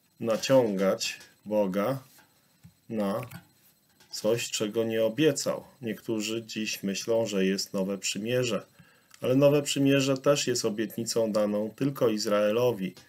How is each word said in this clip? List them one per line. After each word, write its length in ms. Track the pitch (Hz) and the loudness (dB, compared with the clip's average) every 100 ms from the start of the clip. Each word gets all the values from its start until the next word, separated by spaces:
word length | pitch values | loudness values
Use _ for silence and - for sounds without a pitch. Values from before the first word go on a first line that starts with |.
| _ - | _ -8
naciągać 1000 | 113 107 - 135 113 95 95 - - - - _ 101 | -2 -2 4 4 4 2 2 0 -4 -8 -16 _ -2
Boga 580 | 107 98 98 107 135 - - _ _ _ _ - _ - | 0 0 0 0 -2 -8 -20 _ _ _ _ -20 _ -8
na 320 | 110 104 190 - - - _ _ _ _ _ _ | -4 -2 -2 -6 -14 -20 _ _ _ _ _ _
coś, 420 | - 107 117 - | -4 0 0 -2
czego 320 | - 107 113 | -4 -2 -2
nie 200 | 113 113 | 0 0
obiecał. 600 | 113 110 156 143 - - - - | 0 4 2 2 -2 -4 -8 -10
Niektórzy 640 | 117 101 - 110 104 117 | -8 -6 -4 -4 -4 -6
dziś 400 | 110 110 107 - | -6 -6 -6 -4
myślą, 420 | 98 95 - 95 104 | -6 -4 0 0 0
że 200 | 98 95 | 0 0
jest 280 | 98 - | 0 -4
nowe 240 | 101 95 98 | -4 -4 -4
przymierze, 680 | - 104 110 127 120 98 - - - _ _ - | -6 -6 -2 -2 0 -4 -8 -20 -20 _ _ -6
ale 140 | 117 135 | 0 6
nowe 260 | 143 147 | 6 6
przymierze 560 | 143 143 139 139 135 131 | 2 2 4 4 2 2
też 300 | 147 147 127 | 2 2 0
jest 180 | 120 113 | -2 -2
obietnicą 640 | 104 107 - 117 117 110 | -2 -4 -4 -4 0 0
daną 420 | 107 104 104 110 - | 0 0 0 -4 -4
tylko 340 | 139 139 123 | -4 0 0
Izraelowi 840 | 107 107 104 107 113 123 101 92 - | 0 0 2 2 2 0 0 -6 -8